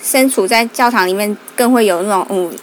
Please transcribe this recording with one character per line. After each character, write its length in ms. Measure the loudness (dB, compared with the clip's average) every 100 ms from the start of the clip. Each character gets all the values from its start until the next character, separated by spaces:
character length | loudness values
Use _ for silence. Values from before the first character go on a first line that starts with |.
身 260 | -2 2 2
处 180 | 2 0
在 160 | 0 0
教 240 | 0 0
堂 160 | 2 0
里 60 |
面 220 | -2 -4 -6 -12 -4
更 180 | 0
会 140 | 2 2
有 160 | 0
那 60 | 0
种， 140 | -2 -2
嗯， 220 | -4 -4 -8